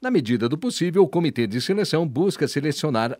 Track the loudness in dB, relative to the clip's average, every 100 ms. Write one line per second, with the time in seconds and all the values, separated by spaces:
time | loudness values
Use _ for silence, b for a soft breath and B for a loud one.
0 | 0 0 2 0 0 -2 -4 -2 0 4
1 | 4 4 0 0 -2 -2 -2 -2 0 0
2 | 0 0 0 0 -2 0 -2 -2 0 0
3 | 0 -2